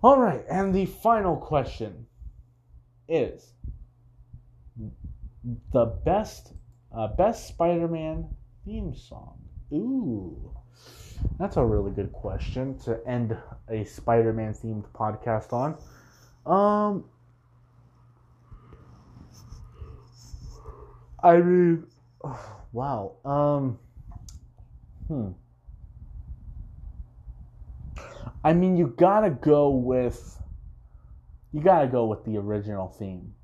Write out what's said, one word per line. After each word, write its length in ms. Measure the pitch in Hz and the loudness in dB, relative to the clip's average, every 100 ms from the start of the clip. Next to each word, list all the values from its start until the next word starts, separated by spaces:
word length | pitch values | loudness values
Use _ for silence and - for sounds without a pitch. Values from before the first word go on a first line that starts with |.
all 160 | 226 277 | 10 8
right, 260 | 233 143 - | 6 2 -2
and 240 | 170 196 | 0 2
the 120 | 190 190 | 2 0
final 500 | - 214 233 190 151 | 0 2 4 4 0
question 680 | - 151 120 - 107 101 117 _ - - - _ _ - _ _ - | 0 -2 -2 -6 -8 -10 -20 _ -20 -20 -20 _ _ -20 _ _ -2
is 460 | 160 110 - - _ - - - _ _ _ - - - - - - 107 - - - - - 123 117 - | 0 0 -4 -20 _ -14 -12 -16 _ _ _ -20 -20 -20 -20 -20 -14 -14 -12 -14 -14 -14 -12 -10 -10 -2
the 140 | 127 117 107 | 0 0 0
best, 480 | - 190 214 - - - - - _ | 0 0 -2 -10 -18 -20 -20 -20 _
uh, 140 | 113 110 | -6 -6
best 400 | - 196 233 - | 2 2 2 -10
Spider-Man 800 | - 170 170 170 165 156 160 165 - - - - | -2 0 2 0 -4 -6 -8 -8 -12 -16 -18 -12
theme 280 | 220 190 | -8 -8
song. 440 | 127 - - - - - - - | -10 -14 -18 -18 -20 -20 -18 -6
Ooh, 800 | 147 220 269 196 110 92 - - - - _ - - - - - - | -4 -2 -2 -2 -4 -6 -12 -14 -14 -18 _ -20 -20 -18 -4 -4 -2
that's 180 | 190 175 | -2 2
a 80 | |
really 260 | 120 104 98 | 2 2 0
good 220 | 98 95 | -4 -6
question 680 | - 101 95 - 127 135 135 | -6 -8 -6 -6 -4 -6 -6
to 200 | - 113 - | -6 -6 -2
end 300 | 123 117 113 - - - | -2 -2 -4 -10 -20 -8
a 140 | 110 | -6
Spider-Man 680 | 101 - - 117 113 113 110 | -6 -8 2 4 4 0 -4
themed 320 | 107 113 107 104 | -6 -8 -8 -10
podcast 600 | - 107 107 - 110 - | -4 -4 -4 -2 -4 -2
on. 240 | 120 139 160 - - - - - _ - | -2 -2 -4 -14 -20 -20 -20 -20 _ 0
Um, 580 | 185 202 208 208 202 - _ _ _ _ _ _ _ _ _ _ _ _ _ _ - - - - - - - - - - - - - - - - - - - - - - - - - - - | 4 4 4 0 -2 -8 _ _ _ _ _ _ _ _ _ _ _ _ _ _ -20 -20 -20 -20 -20 -20 -20 -20 -20 -20 -18 -18 -18 -16 -16 -20 -20 -18 -16 -16 -16 -18 -18 -20 -20 -20 2
I 160 | 180 170 | 8 8
mean, 480 | 175 180 175 165 - _ _ _ | 8 6 6 4 -2 _ _ _
<sighs> 500 | - 127 - - - | -12 -10 -14 -18 -12
wow. 440 | 117 135 160 - - | -6 -4 -4 -6 -10
Um, 540 | 139 143 147 147 135 117 - - - - - - - - - - - - - | -4 2 2 2 0 -4 -12 -20 -18 -16 -16 -18 -20 -20 -20 -20 -20 -14 -6
hmm. 220 | 151 104 90 _ _ - - - - - - - - - - - - - - - - - - - - - - - - - - - - | -4 -4 -8 _ _ -20 -20 -18 -20 -18 -16 -14 -14 -14 -14 -16 -16 -16 -14 -16 -16 -18 -18 -18 -20 -18 -14 -12 -12 -14 -14 -14 -2
I 80 | 156 | 2
mean, 240 | 170 185 180 | 4 4 4
you 180 | 165 - | 2 6
gotta 340 | 175 202 214 | 6 6 4
go 400 | 135 151 147 143 | 2 4 6 6
with, 680 | 135 123 127 123 - - - - - - - - - - - - - - | 4 2 2 0 -4 -14 -16 -16 -16 -18 -20 -20 -20 -20 -20 -20 -20 -10
you 80 | 151 | 2
gotta 280 | 156 175 135 | 6 6 6
go 180 | 127 113 | 4 2
with 180 | 107 | 0
the 120 | - 107 | -4 -4
original 520 | 101 107 104 104 92 | -2 -4 -4 -6 -6
theme. 460 | - 101 92 92 104 | -8 -10 -10 -14 -18